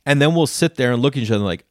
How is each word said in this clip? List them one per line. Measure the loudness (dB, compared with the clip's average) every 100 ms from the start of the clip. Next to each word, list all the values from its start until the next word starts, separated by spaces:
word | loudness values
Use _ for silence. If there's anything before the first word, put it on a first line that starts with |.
| -2
And | 2
then | 2 2
we'll | 0
sit | 0 -2 0
there | -2
and | 0
look | 0 -2
at |
each | -2
other | -2 -2
like, | -6 _